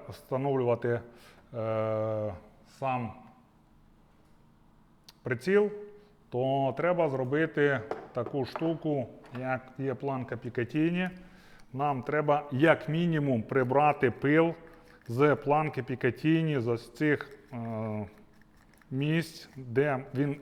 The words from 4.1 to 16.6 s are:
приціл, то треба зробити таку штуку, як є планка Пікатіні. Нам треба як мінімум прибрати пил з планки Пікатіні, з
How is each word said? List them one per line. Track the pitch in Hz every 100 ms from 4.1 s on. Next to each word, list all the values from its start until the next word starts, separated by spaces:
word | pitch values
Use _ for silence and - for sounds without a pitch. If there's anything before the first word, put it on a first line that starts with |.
| _ _ _ _ _ _ _ _ _ - _ 120
приціл, | 120 185 202 208 - - - - _ _
то | 123 131 139 135 120
треба | 165 175 160
зробити | 135 127 147 160 151 147 135 - - -
таку | - 117 143 120
штуку, | - 165 160 156 143 - - - 123
як | 127 127 - -
є | 135
планка | 123 139 131 123 120
Пікатіні. | 120 120 117 151 165 175 185 - - - - - -
Нам | 131 147 135
треба | 117 151 147 147 147
як | 131 165 147 -
мінімум | 156 170 156 139 120
прибрати | 110 135 123 131 147 143 127
пил | - 139 156 165 160 - - - - -
з | 120 147 131
планки | 143 151 156 135
Пікатіні, | 117 123 127 120 156 160 160
з | 143